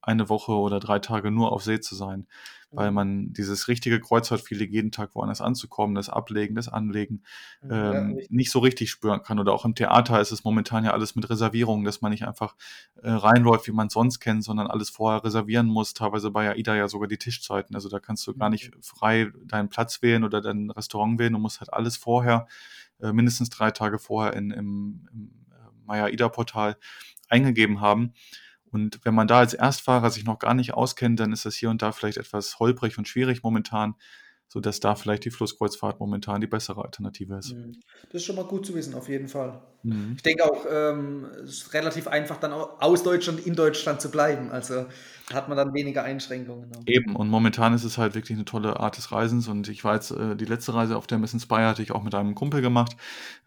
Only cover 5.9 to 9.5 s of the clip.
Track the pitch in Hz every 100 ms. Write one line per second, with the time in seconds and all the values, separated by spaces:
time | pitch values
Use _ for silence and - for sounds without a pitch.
5.9 | 101 98 - - 107 107 110 120 107 107
6.9 | 104 104 104 - - - - 135 110 107
7.9 | 139 104 135 - 120 127 131 127 127 110
8.9 | - 107 101 - 107 98